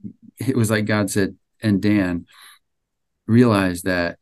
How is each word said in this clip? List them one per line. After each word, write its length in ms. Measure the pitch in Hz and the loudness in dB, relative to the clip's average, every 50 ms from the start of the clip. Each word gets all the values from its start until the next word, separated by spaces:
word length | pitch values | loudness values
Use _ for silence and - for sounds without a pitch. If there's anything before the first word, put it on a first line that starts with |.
| - - - _ - - - - | -20 -20 -20 _ -20 -18 -14 -6
it 180 | 113 131 - | -4 -2 -2
was 140 | 120 113 107 | 0 0 0
like 140 | 110 107 104 | 0 0 0
God 240 | 98 110 104 104 95 | 0 -2 -2 -2 -2
said, 260 | - 104 95 92 - - _ _ _ _ | 0 -2 -2 -2 -4 -10 _ _ _ _
"And 180 | - 110 101 92 | -2 0 0 2
Dan, 460 | 101 104 104 104 92 87 87 87 85 - _ - - - - _ _ _ _ _ _ _ _ _ _ _ _ _ _ | 2 2 2 2 0 -2 -4 -6 -8 -12 _ -20 -20 -20 -20 _ _ _ _ _ _ _ _ _ _ _ _ _ _
realize 560 | - 110 120 123 120 107 98 95 92 87 87 | 2 4 4 4 4 4 2 0 0 -2 -4
that 360 | - 92 90 87 85 85 - - | -4 -4 -2 -2 -2 -4 -6 -10